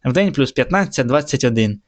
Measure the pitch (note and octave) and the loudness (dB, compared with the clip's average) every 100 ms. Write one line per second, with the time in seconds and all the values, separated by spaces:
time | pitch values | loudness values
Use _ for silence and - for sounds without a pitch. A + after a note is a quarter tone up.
0 | - C3 G3+ D3 C3 - - F#3 F#3+ - | 0 0 0 0 -2 0 0 0 -2 -2
1 | A#2+ C#3+ D3 C3+ B2+ A2+ A2 G2+ | 0 0 0 -2 0 2 0 -2